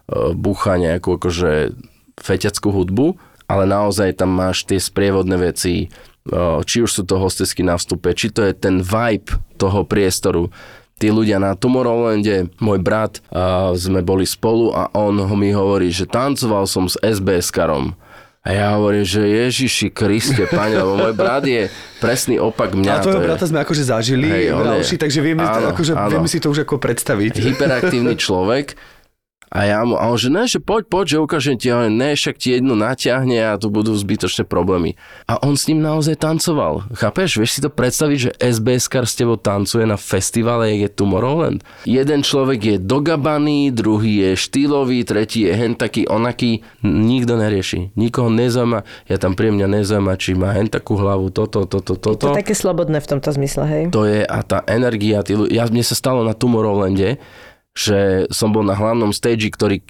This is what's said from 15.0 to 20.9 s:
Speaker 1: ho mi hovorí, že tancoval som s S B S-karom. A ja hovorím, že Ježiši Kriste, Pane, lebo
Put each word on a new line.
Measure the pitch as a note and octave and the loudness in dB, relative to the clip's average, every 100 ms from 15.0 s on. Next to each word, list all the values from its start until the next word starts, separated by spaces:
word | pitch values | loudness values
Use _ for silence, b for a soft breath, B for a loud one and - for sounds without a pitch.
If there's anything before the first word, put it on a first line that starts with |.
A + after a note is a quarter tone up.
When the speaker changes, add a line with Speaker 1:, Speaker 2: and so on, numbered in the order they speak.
| G#2 G2+ | 0 0
Speaker 1:
ho | G2 | 0
mi | G2+ G2+ | 0 2
hovorí, | G2+ G2 G2 F2+ | 2 2 2 0
že | F2 F2+ | -2 -2
tancoval | A#2 C3+ C3+ A#2 G#2 | -2 -2 -2 0 0
som | G2 G2 F#2 | 0 0 -2
s | |
S | - G#2 G#2 | -2 -2 0
B | F#2+ F2+ | 0 0
S-karom. | - - D#2+ D2 C2+ F2 B B B B | 0 -2 0 0 -4 -8 B B B B
A | - | -4
ja | G2 G#2 G#2 | 0 2 2
hovorím, | G#2 G#2 | 2 2
že | G2 G#2 | 2 2
Ježiši | G#2 G#2+ B2 - B2+ - G2+ | 2 2 2 0 -2 0 -2
Kriste, | - G#2 A2 B2+ B2+ F#2 | 0 0 2 2 0 0
Pane, | E3+ G#2 G#2 | 0 0 0
lebo | F#2+ | 2